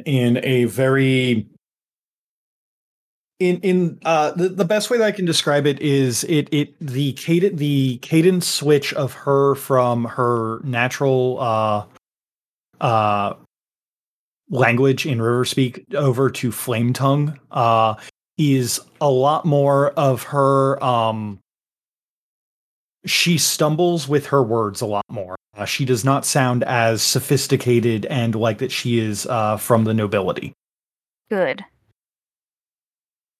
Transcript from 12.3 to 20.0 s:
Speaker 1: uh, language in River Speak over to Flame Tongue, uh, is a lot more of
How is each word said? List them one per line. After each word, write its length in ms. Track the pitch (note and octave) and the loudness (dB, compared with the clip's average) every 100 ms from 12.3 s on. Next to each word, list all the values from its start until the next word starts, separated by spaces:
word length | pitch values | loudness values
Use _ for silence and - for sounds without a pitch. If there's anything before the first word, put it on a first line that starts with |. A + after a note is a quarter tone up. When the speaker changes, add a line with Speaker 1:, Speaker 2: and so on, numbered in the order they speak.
| _ _ _ _ _ | _ _ _ _ _
Speaker 1:
uh, 520 | C3+ A2 G#2+ G#2 G2+ - _ _ _ _ _ _ _ _ _ _ _ | 0 2 2 0 -2 -6 _ _ _ _ _ _ _ _ _ _ _
language 560 | C#3+ A#2+ A#2+ C3+ C3 E3 | 0 2 4 2 0 -2
in 160 | A#2 | -2
River 240 | A2+ B2 A#2+ | 0 0 -2
Speak 400 | - B2+ - - D3+ | -2 -2 -4 -8 -2
over 340 | C#3 B2 C3+ | 0 2 0
to 200 | C3 B2 | 0 -6
Flame 400 | G#2 - A2+ A#2+ | -6 -4 -2 -2
Tongue, 480 | B2 C3+ C#3+ D3 D3 _ | 0 0 2 0 -6 _
uh, 440 | C#3 A#2 A2+ A2 G#2+ - - _ - | -2 2 4 2 0 -10 -20 _ -2
is 420 | D3+ C3+ A#2+ - - _ | 2 2 0 -6 -10 _
a 100 | D3 | 2
lot 360 | B2+ C3+ D#3 D#3+ | 4 2 2 2
more 460 | C#3+ C#3 C#3 C#3+ | 2 4 2 2
of 320 | D3+ | 2